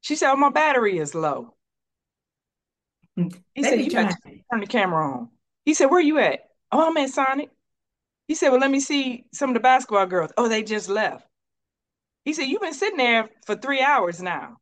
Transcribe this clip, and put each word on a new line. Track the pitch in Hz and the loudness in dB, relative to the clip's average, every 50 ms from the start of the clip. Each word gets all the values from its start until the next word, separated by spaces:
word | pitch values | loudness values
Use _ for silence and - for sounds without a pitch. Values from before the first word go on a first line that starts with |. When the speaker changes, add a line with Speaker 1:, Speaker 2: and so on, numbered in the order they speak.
Speaker 1:
She | - - 302 | -6 -6 -4
said, | 302 339 277 | 0 2 2
"Oh, | 269 269 | 2 4
my | 285 277 | 2 2
battery | 269 302 311 311 277 247 226 208 190 170 | 2 2 2 2 2 2 2 2 0 -2
is | 151 147 - | -4 -6 -6
low." | 160 160 151 139 127 233 - _ _ _ _ _ _ _ _ _ _ _ _ _ _ _ _ _ _ _ _ _ _ _ _ _ _ _ _ _ _ _ _ _ - | -4 -4 -2 -4 -4 -8 -14 _ _ _ _ _ _ _ _ _ _ _ _ _ _ _ _ _ _ _ _ _ _ _ _ _ _ _ _ _ _ _ _ _ -4
Speaker 2:
Mm. | 175 - - - _ _ _ | -4 -4 -4 -14 _ _ _
Speaker 1:
He | 269 | -2
Speaker 2:
They | 294 359 | 0 2
Speaker 1:
said, | - 339 | 2 2
Speaker 2:
be | 262 | 0
Speaker 1:
"You | - | 0
gotta | - 233 214 196 175 - _ | 0 0 0 0 -2 -6 _
Speaker 2:
trying. | - - - _ _ | -20 -20 -20 _ _
Speaker 1:
turn | 240 220 | -6 -6
the | 202 202 | -6 -2
camera | - 226 196 180 170 160 156 | 0 0 0 2 0 0 -2
on." | 143 135 123 120 120 _ _ _ _ _ _ _ | -2 -4 -8 -10 -14 _ _ _ _ _ _ _
He | - 311 | -2 2
said, | - 277 269 | 4 4 4
"Where | 339 359 | 4 4
you | 339 294 311 294 | 4 4 2 4
at?" | 220 165 127 - - _ _ _ _ _ | 2 2 0 -2 -8 _ _ _ _ _
"Oh, | - 269 320 320 | 0 2 2 2
I'm | 330 320 | 2 0
at | 277 269 | -2 -2
Sonic." | 269 - 269 262 269 277 302 - _ _ _ _ _ _ _ _ _ _ _ _ _ _ _ _ | 0 0 0 0 0 -2 -4 -8 _ _ _ _ _ _ _ _ _ _ _ _ _ _ _ _
He | 311 | -4
said, | - 349 285 | 2 2 4
"Well, | 254 254 | 4 4
let | 269 269 | 4 4
me | 277 269 | 2 0
see | 269 - 294 277 269 262 247 - _ _ - | -2 -2 -2 -2 -2 -4 -6 -10 _ _ -8
some | - 285 262 | -6 -4 -2
of | 247 | -2
the | 226 | 2
basketball | 220 254 254 262 262 - 214 202 196 180 | 4 4 4 4 2 0 0 0 0 2
girls." | 180 180 160 160 - - | 0 -2 -2 -2 -2 0
"Oh, | 240 233 | 0 0
they | 220 214 214 | 0 -2 -2
just | 202 220 214 202 185 | -4 -6 -6 -4 -4
left." | 196 208 214 175 - - _ _ _ _ _ _ _ _ _ _ _ _ _ _ _ _ _ _ _ _ _ | -4 -2 -2 -4 -4 -8 _ _ _ _ _ _ _ _ _ _ _ _ _ _ _ _ _ _ _ _ _
He | 277 311 | -6 -4
said, | 311 277 262 | -4 -4 -4
"You've | 294 440 | -4 -4
been | 403 453 - | -4 -6 -6
sitting | 269 381 427 427 311 | -4 -4 -4 0 0
there | 254 240 233 226 220 220 _ _ _ | 0 2 2 0 0 -4 _ _ _
for | - 208 | -8 -8
three | 208 208 262 277 269 | -6 -4 -4 -2 0
hours | 262 277 294 254 196 175 170 165 | 2 2 2 2 0 -2 -4 -6
now." | 180 180 170 143 - - 233 _ | -8 -8 -8 -8 -10 -14 -18 _